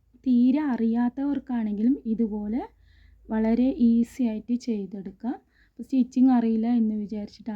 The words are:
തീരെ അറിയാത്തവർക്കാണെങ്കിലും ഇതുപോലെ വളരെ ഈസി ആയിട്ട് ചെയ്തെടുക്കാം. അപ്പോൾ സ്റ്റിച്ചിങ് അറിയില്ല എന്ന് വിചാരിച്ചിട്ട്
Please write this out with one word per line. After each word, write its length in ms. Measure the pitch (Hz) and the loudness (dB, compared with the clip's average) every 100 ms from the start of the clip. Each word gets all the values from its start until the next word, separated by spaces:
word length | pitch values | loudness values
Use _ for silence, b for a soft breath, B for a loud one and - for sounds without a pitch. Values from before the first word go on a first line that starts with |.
| _ _ | _ _
തീരെ 380 | 262 240 247 285 294 | 0 4 4 4 0
അറിയാത്തവർക്കാണെങ്കിലും 1200 | 226 226 233 240 269 285 277 - 240 214 208 240 302 226 | 0 0 0 0 -2 -4 -4 -4 -4 -4 0 0 0 -2
ഇതുപോലെ 500 | 220 220 208 208 247 453 _ _ _ - _ - | -2 -2 -4 -4 -6 -6 _ _ _ -20 _ -6
വളരെ 400 | 220 220 233 254 294 233 | -2 0 2 2 2 2
ഈസി 360 | 233 226 - 240 | 2 0 -2 -4
ആയിട്ട് 240 | 214 - 240 | -4 -4 -6
ചെയ്തെടുക്കാം. 720 | - 214 185 202 185 - 226 370 _ _ _ | -4 -6 -6 -10 -12 -10 -10 -10 _ _ _
അപ്പോൾ 200 | - 233 | -18 -4
സ്റ്റിച്ചിങ് 460 | 262 247 254 262 247 | -2 0 4 4 4
അറിയില്ല 280 | 226 220 226 240 | 2 0 0 2
എന്ന് 160 | 220 214 | 0 -2
വിചാരിച്ചിട്ട് 500 | 208 214 208 - 220 | -6 -8 -10 -14 -12